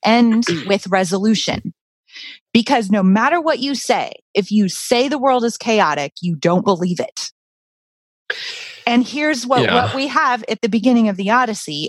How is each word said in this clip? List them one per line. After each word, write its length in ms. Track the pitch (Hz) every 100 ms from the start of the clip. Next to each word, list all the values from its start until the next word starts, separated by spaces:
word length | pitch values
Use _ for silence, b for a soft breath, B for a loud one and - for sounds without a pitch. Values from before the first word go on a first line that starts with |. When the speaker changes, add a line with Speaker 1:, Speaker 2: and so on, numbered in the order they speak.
Speaker 1:
end 400 | 208 233 233 220 233 165
<clears throat> 100 | 185
with 200 | 196 190
resolution. 840 | 190 185 190 214 214 - - - - _ _ _ B B B _
Because 380 | 233 226 262 196
no 120 | 208
matter 380 | 185 208 254 339
what 180 | 320 277
you 140 | 277
say, 380 | 262 - 202 127 - _
if 180 | - 185
you 160 | 214 190
say 400 | - - 240 269
the 100 | 285
world 240 | 269 254
is 140 | 233 -
chaotic, 560 | 233 220 165 147 143 -
you 160 | 175 156
don't 280 | 170 180
believe 360 | 202 175 180 175
it. 320 | - - - - _ _ _ _ _ _ _ _ - B B B B B -
And 180 | 240 247
here's 380 | 285 302 269 247
what, 160 | 269
Speaker 2:
Yeah. 240 | - 240 254
Speaker 1:
what 80 |
we 120 | 269 277
have 360 | 277 294 247 -
at 120 | 220
the 80 | 226
beginning 400 | 220 233 233 220
of 80 | 190
the 140 | 196
Odyssey 580 | 240 247 202 - 147